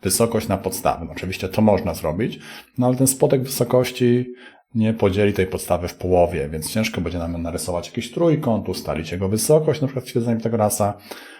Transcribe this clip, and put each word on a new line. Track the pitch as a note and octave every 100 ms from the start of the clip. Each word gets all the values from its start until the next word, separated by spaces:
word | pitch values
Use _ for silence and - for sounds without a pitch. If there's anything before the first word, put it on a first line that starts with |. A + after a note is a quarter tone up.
wysokość | G3 - A#2 G#2+ -
na | G2
podstawę. | F#2+ - D2 -
No, | E2
oczywiście | - F#2 F#2+ F#2
to | -
można | A2 G2 F2
zrobić, | D#2+ D#2+ E2+ A#2 - - - - -
no | B2
ale | B2+
ten | C3+
spodek | - D3 C#3
wysokości | B2+ - A#2+ B2+ B2 - B2 A#2+ B2 - - - _
nie | A2+ A2
podzieli | A2 G2+ F#2+ G#2
tej | F#2+ F#2
podstawy | E2+ - E2+ E2+
w |
połowie, | - F2+ F2+ F2 F2 D2
więc | D#2 D#2
ciężko | G#2+ A2 -
będzie | E2+ F2
nam | E2+ E2+
narysować | E2+ E2 - F2 -
jakiś | - -
trójkąt, | - E3+ D3+ C#3 G#2+ F#2
ustalić | F2+ - D2+ D#2+
jego | F#2 F#2+
wysokość, | G#2+ - D#3 D#3 -
na | C3
przykład | -
stwierdzeniem | - C3+ A#2 A2+
Pitagorasa. | A2+ A2+ G#2 G#2 G2+ G2+ - - -